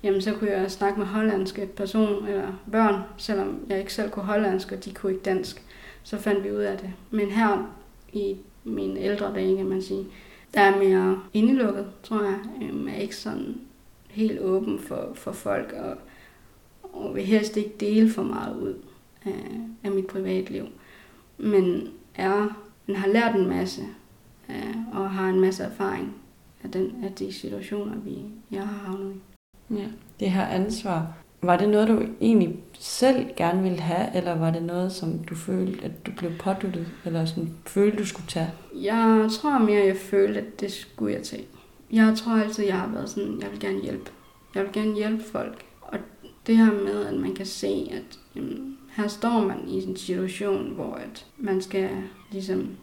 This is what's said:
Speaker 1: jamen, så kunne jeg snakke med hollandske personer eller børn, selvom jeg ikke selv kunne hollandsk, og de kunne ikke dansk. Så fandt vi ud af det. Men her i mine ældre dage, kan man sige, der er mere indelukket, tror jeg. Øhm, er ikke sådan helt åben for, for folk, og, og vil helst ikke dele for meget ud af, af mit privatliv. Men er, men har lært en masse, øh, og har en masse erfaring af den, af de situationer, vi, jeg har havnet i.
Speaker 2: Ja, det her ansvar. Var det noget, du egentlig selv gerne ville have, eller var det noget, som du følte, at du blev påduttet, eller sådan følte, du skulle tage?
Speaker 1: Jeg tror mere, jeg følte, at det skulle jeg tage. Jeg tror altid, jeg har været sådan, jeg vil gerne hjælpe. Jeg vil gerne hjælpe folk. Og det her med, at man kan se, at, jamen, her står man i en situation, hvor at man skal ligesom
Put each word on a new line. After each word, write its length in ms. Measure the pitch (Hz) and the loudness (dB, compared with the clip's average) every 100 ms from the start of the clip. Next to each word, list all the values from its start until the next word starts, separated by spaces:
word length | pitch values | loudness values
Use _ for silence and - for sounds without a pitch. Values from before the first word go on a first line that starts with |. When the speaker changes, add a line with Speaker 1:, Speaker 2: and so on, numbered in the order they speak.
Speaker 1:
jamen, 180 | 208 196 | 2 2
så 120 | 190 | 2
kunne 180 | 208 214 | 0 0
jeg 200 | 196 190 | 0 -2
snakke 280 | - 202 202 | 0 0 0
med 80 | 190 | -2
hollandske 580 | 214 220 196 190 - 196 | 2 2 2 -2 -4 -8
personer 640 | - 196 220 214 202 208 | -6 -2 2 2 2 -2
eller 320 | 196 196 190 - | -2 -4 -8 -2
børn, 300 | 220 220 196 190 - | 4 4 2 -4 -10
selvom 420 | - 202 196 - - | -4 -2 -2 -6 -4
jeg 100 | 196 | -4
ikke 140 | 202 | -4
selv 160 | - 214 | -4 -4
kunne 160 | 214 196 | -4 0
hollandsk, 460 | 208 208 190 190 | 2 2 0 -4
og 140 | 190 196 | -10 -10
de 80 | |
kunne 180 | - 190 | -6 -4
ikke 120 | 190 | -2
dansk. 400 | 196 185 185 - - - - - | 0 -2 -2 -10 -18 -20 -20 -20
Så 140 | - 208 | -10 -4
fandt 260 | 220 202 | 0 0
vi 80 | 196 | 0
ud 60 | 208 | -2
af 200 | 202 196 | -2 -4
det. 160 | 190 - - | -8 -12 -4
Men 180 | 214 202 | -2 2
her 460 | 208 226 196 - - - - - | 4 4 2 -2 -10 -20 -20 -8
i 220 | 107 98 196 - - | -4 -4 -4 -10 -16
mine 360 | - 208 190 190 | -6 -4 -2 -2
ældre 340 | 190 208 202 | -2 -2 -2
dage, 240 | 202 190 190 | 0 2 2
kan 80 | 190 | 2
man 160 | 190 | -2
sige, 240 | 190 190 196 - - - - | -2 -4 -6 -14 -20 -20 -4
der 80 | - | 6
er 160 | 196 196 | 6 8
mere 440 | 196 190 185 190 - | 6 6 4 0 0
indelukket, 520 | 214 226 269 220 196 202 - | 4 6 6 4 0 -6 -10
tror 200 | - 214 | -4 0
jeg. 160 | 202 196 - 262 | 0 -2 -6 -8
Øhm, 260 | 214 - - | -6 -4 -6
er 80 | - | -4
ikke 200 | 202 - | -6 -6
sådan 460 | 214 220 - - - - - - - | -8 -6 -6 -8 -12 -20 -20 -20 -14
helt 300 | 208 220 - | 0 0 2
åben 400 | 190 190 220 - | 2 2 0 -4
for, 320 | - - - | -4 -8 -8
for 180 | - - | -8 -10
folk, 420 | - - - - | -6 -2 -2 -2
og, 240 | - - - - - - _ - - _ _ | -8 -8 -10 -14 -20 -20 _ -20 -20 _ _
og 320 | - - - 202 | -18 -10 -6 -4
vil 80 | |
helst 340 | 190 214 214 214 | 2 2 2 -2
ikke 160 | 208 - | -4 -4
dele 320 | 208 214 220 | 2 6 6
for 120 | 208 | 4
meget 320 | - - 50 - | -4 -4 -6 -6
ud 200 | - - - - _ - 196 | -6 -6 -14 -20 _ -12 -8
af, 360 | - - 220 226 - | -8 -8 -10 -10 -8
af 80 | 202 | -4
mit 160 | 196 190 | -2 -2
privatliv. 580 | 196 190 185 185 - - - - - - - - - | -4 -2 -2 -2 -6 -8 -14 -20 -20 -20 -20 -20 -4
Men 500 | 214 202 180 175 - - - - | 4 4 4 2 -4 -14 -16 -4
er, 500 | 190 202 208 - - _ - | 0 2 0 -4 -16 _ -6
men 100 | 196 | 0
har 120 | 196 | 4
lært 280 | 220 233 208 | 4 4 2
en 120 | 180 | 2
masse, 340 | 180 185 - 202 - - - - - - | 0 -2 -4 -10 -12 -20 -20 -20 -20 -14
øh, 260 | - - 226 226 | -10 -8 -8 -6
og 180 | 190 190 | -4 -4
har 180 | 190 190 | 0 2
en 100 | 185 | 4
masse 240 | 190 190 | 4 2
erfaring 500 | - - 196 - - - - _ - - | -6 -2 -4 -2 -6 -10 -20 _ -20 -16
af 80 | - | -8
den, 320 | 185 190 - | -4 -4 -4
af 80 | 196 | -8
de 220 | 190 190 | -6 -8
situationer, 640 | 190 - 202 190 208 202 - | -6 -8 -8 -6 -6 -4 -6
vi, 220 | - - 208 - - | -8 -10 -10 -16 -10
jeg 160 | 196 202 | -6 -6
har 180 | 202 190 | -6 -8
havnet 300 | 190 196 196 | -6 -6 -10
i. 180 | - - _ - - 214 | -16 -20 _ -20 -6 -6
Speaker 2:
Ja, 80 | 196 - - - | -6 -12 -20 -4
det 120 | 202 | 0
her 140 | 190 - | 2 0
ansvar. 680 | 185 202 220 202 165 160 - - _ | 0 0 -2 -2 -2 -2 -8 -20 _
Var 160 | 175 180 | 4 6
det 120 | 208 | 6
noget, 180 | 208 220 | 6 6
du 140 | 220 226 - | 4 2 2
egentlig 380 | 226 220 170 - - - | 6 6 6 0 -12 -16
selv 460 | - - 262 254 - - | -10 4 4 4 0 0
gerne 260 | 170 180 | 2 2
ville 180 | 190 170 | 2 0
have, 360 | 160 175 220 185 | 0 0 0 0
eller 180 | 175 165 | 0 2
var 140 | 165 | 2
det 120 | 165 | 2
noget, 280 | 165 175 185 | -2 -2 -2
som 280 | 185 160 165 | -2 -4 -4
du 160 | - 160 | -6 -8
følte, 500 | - 185 185 190 - | -2 0 0 -2 -8
at 200 | - - | -8 -10
du 60 | - | -6
blev 140 | 175 165 | -6 -4
påduttet, 480 | 196 196 196 175 165 - 175 | -2 -2 -2 -4 -6 -8 -4
eller 200 | 165 160 | -2 0
sådan 240 | 170 165 - - | -2 -6 -8 -4
følte, 320 | - 208 214 | 4 4 4
du 80 | 196 | -4
skulle 220 | - - | -6 -6
tage? 220 | 175 165 - - - | -4 -4 -6 -14 -6
Speaker 1:
Jeg 540 | 202 226 226 220 220 | 2 6 8 8 6
tror 260 | 220 302 277 | 2 2 4
mere, 280 | 214 208 196 | 6 6 6
jeg 120 | 190 | 2
følte, 420 | - 202 202 208 | 2 4 4 2
at 200 | 214 - | -6 -6
det 120 | 202 | -6
skulle 420 | - - - 107 | -6 -14 -4 -2
jeg 100 | 101 | -2
tage. 220 | - - - - - - - | -6 -12 -14 -20 -20 -20 0
Jeg 220 | 226 220 220 | 6 6 4
tror 140 | 233 | 2
altid, 340 | 220 214 - 202 | 2 2 0 0
jeg 140 | 185 | 2
har 80 | 185 | 0
været 220 | - - | -4 -4
sådan, 300 | - 208 214 | -4 -4 -4
jeg 100 | 202 | -8
vil 80 | 208 | -6
gerne 220 | 202 196 | -4 -4
hjælpe. 300 | - 190 - - - - - 196 | -4 -8 -10 -18 -20 -20 -8 -4
Jeg 80 | |
vil 80 | 196 | -2
gerne 220 | 208 214 208 | 0 0 0
hjælpe 280 | 214 220 | 0 -2
folk. 420 | - - 58 - - - | -4 -6 -6 -10 -20 -20
Og 160 | - 202 - - - - - | -10 -10 -10 -18 -20 -12 4
det 100 | 226 | 8
her 140 | 226 | 8
med, 340 | 208 196 208 202 | 6 0 -2 -2
at 80 | |
man 220 | 185 180 190 | -2 -2 -4
kan 100 | 190 | -8
se, 460 | - 98 98 - | -4 -2 -2 -2
at, 280 | 95 - - - - | -8 -12 -20 -16 -10
jamen, 420 | - - - - - | -8 -8 -10 -14 -12
her 160 | - 208 | -4 -4
står 360 | - 233 233 196 | -2 0 2 2
man 100 | - - | -2 -4
i 160 | 190 | -4
en 140 | 190 185 | -4 -8
situation, 760 | - 180 185 - 202 196 - - | -4 -2 -2 -4 -2 -2 -2 -6
hvor 180 | - | -8
at 320 | - - - - - | -8 -12 -16 -20 -8
man 240 | 220 185 | -2 -2
skal 280 | 185 196 190 190 190 - - | 0 -2 -2 -4 -8 -14 -12
ligesom 380 | 196 190 185 - - | -10 -4 -4 -4 -10